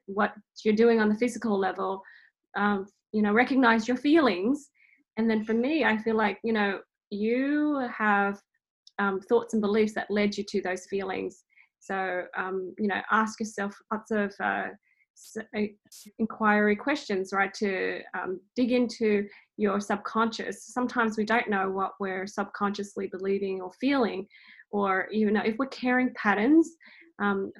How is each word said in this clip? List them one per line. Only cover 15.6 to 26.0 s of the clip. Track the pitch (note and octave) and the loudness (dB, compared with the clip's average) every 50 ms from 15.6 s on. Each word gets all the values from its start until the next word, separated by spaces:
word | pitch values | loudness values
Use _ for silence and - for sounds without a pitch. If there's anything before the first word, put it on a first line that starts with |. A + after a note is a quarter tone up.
| G#3 G#3 G#3 _ _ _ - - - G#3 - - | -4 -4 -6 _ _ _ -20 -20 -20 -14 -8 -6
inquiry | A3 - - - A3 G#3 G#3 G#3 G#3 G#3 G#3 | -6 -6 -4 0 2 2 4 4 4 4 2
questions, | G#3 - C#4+ D4+ C#4+ - - G3+ F#3 F#3+ F#3+ G3+ | 0 0 -4 -4 -4 -4 -4 -4 -4 -4 -2 -2
right, | G3 G3 G3 - | -2 -2 -2 -2
to, | - G#3+ G3 F#3+ F#3 F#3 F#3 F#3 F3+ - - - | -4 -4 -2 -2 -2 -2 -2 -4 -6 -10 -10 -10
um, | F#3 F3+ F3+ F#3+ F#3+ - _ - | -8 -6 -6 -8 -10 -10 _ -2
dig | A#3+ B3+ A3+ | -2 0 2
into | B3+ B3 B3 A#3 - - A3+ G#3+ G#3 G3+ G#3 G#3 - - _ _ _ | 2 2 2 0 -2 0 0 2 2 2 0 -2 -8 -20 _ _ _
your | - G#3 G3+ G3 G3+ | -2 -2 0 0 0
subconscious. | G3+ - G#3 G3+ - - - A3 A3+ A3+ A3+ - F#3 - G3+ - - - - | -2 -2 -4 -4 -4 -4 -2 0 0 0 -2 -6 -8 -8 -10 -12 -12 -10 -6
Sometimes | B3+ B3 A#3+ - B3 A3+ A3 G#3+ | -4 -4 -2 0 0 0 0 0
we | A3 G#3 | -2 -2
don't | A3 A3 A#3+ - - | 0 0 0 0 0
know | G#3 F#3+ F#3+ G3 | -2 -2 -2 -2
what | F#3+ F#3+ F#3+ - - - | -2 -4 -4 -6 -6 -6
we're | G3+ F#3+ F#3 F#3 F#3 | -6 -6 -4 -6 -6
subconsciously | G3+ - G#3+ G3+ G3+ - - G3+ G3 G3+ G#3 G3+ G3+ - G3+ G3 | -6 -4 -6 -6 -6 -4 -4 -2 -2 -2 -4 -8 -8 -8 -8 -8
believing | G3 - F3+ F#3+ G3 G3 G3 G3 F#3+ F#3+ F#3 | -8 -8 -6 -2 -2 -2 -2 -2 -4 -6 -6
or | F#3 F3+ - - | -8 -10 -8 -4
feeling, | B3+ C#4 C#4+ C4+ A#3 - F3+ G3 G3+ - - - - - - - - - | -2 0 2 2 0 0 -2 -4 -10 -12 -14 -20 -20 -20 -20 -20 -12 -6
or, | - G3+ G3+ F#3+ F#3 F#3+ - - | -4 -2 0 2 0 0 0 -2
you | - A3 G#3+ G3+ | 0 0 2 2
know, | G#3+ G#3 - | 2 2 2
if | A3 A3 | 0 0
we're | A3 C4+ | -2 -4
carrying | C4 - - B3 B3+ B3+ B3+ | -6 -6 -4 0 0 2 2